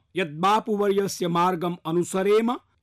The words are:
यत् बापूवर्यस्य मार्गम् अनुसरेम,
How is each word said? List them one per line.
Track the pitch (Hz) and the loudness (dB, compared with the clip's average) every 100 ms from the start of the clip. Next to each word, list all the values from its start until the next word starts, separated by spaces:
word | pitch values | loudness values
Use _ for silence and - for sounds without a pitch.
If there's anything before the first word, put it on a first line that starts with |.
| _ 165 | _ -8
यत् | 185 147 | -8 -2
बापूवर्यस्य | 185 214 220 208 202 196 196 - 175 | 0 2 0 0 0 0 -2 -2 -2
मार्गम् | 170 180 180 175 175 - | 0 0 0 -4 -6 -4
अनुसरेम, | 170 170 190 196 208 226 262 - _ | -2 -2 0 2 4 2 -2 -10 _